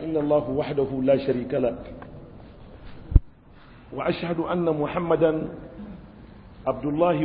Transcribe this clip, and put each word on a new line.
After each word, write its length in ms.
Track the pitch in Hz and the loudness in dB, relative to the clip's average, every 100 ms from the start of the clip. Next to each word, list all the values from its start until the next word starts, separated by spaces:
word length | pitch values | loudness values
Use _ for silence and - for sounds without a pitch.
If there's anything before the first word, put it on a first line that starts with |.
| 156 | -2
إلا 140 | 156 | 0
الله 260 | 147 147 127 | 4 2 2
وحده 400 | 135 147 143 135 131 | -2 0 0 0 2
لا 140 | 131 135 | 4 4
شريك 360 | 143 123 120 | 4 0 0
له. 220 | 139 123 117 - - - - - - - - - - - - - - - - - - - - - | 0 0 -2 -10 -16 -16 -18 -18 -20 -20 -20 -20 -18 -16 -16 4 4 4 -2 -20 -20 -20 -20 -12
وأشهد 460 | 123 156 160 170 170 | -4 -2 -2 -2 -2
أن 260 | 160 180 170 | -2 0 0
محمدا 680 | 151 147 170 170 160 160 156 - - - - - - - - - - - - 131 | 0 0 -2 2 4 4 2 -4 -10 -14 -16 -16 -16 -18 -20 -20 -20 -20 -6 -4
عبد 180 | 120 147 | -4 -2
الله 320 | 147 175 156 | 2 2 4